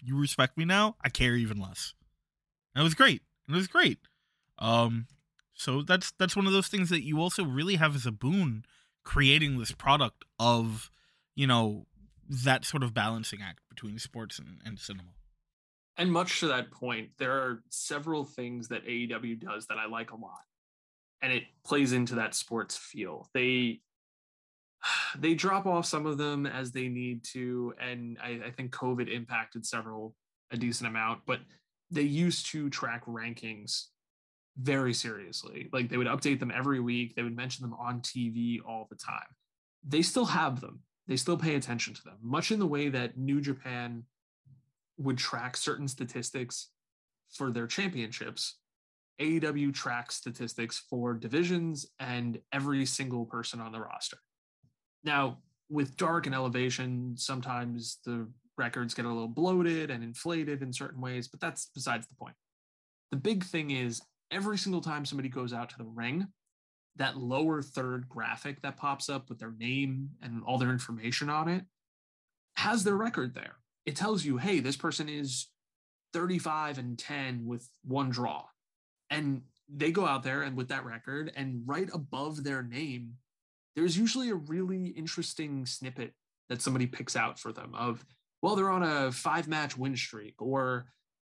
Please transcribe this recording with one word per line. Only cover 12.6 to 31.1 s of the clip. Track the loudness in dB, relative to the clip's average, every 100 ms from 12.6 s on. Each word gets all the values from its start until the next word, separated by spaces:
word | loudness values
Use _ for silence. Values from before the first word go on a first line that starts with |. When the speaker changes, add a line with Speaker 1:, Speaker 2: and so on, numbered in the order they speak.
Speaker 1:
sort | 4 0
of | 0
balancing | 2 2 0 -4 -8
act | -10 -12 _
between | -12 -10 -8
sports | -8 -10 -10 -12
and, | -14 -14 -12
and | -10
cinema. | -8 -10 -12 -20 -20 _ _ _ _ _ _ 0
Speaker 2:
And | 4
much | 4 4 2
to | 2
that | 2 -2
point, | -6 -2 -2 -4 -4
there | 0
are | 2 0 -4 -8
several | -8 -4 -4 -2 -2
things | -2 -6 -6 -6 -6
that | -8 -4
A |
E | -2 -2
W | -4 -4 -6
does | -6 -8 -6
that | -6
I | -4
like | -4 -6
a | -10
lot. | -14 -16 -20 _ _ _ _ _ _ _
And | 0
it | 0 -2 _ 2
plays | 4 6
into | 4 2 0
that | 0 -2
sports | -2 -4 -4 -8
feel. | -10 -8 -8 -8 -4
They, | 2 4 4 2 -2 _ _ _ _ _ _ _ _ _ _
<sighs> | -2 0 -2 2
they | 4
drop | 4 4 4 4
off | 4 4
some | 0 0
of | 0
them | 0 0 0
as | -2 -4
they | -2 -2
need | -2 -2 -4 -6
to, | -6 -2 -2 -2 -4
and | -6 -6 -6 -8
I, | -6 -6 -8
I |
think | -8 -8
covid | -2 0 0 -2
impacted | -4 -2 -4 -4 -8 -6
several | -6 -6 -8 -10 -12 _ _ _
a | -2
decent | 0 0 -2
amount, | 0 -2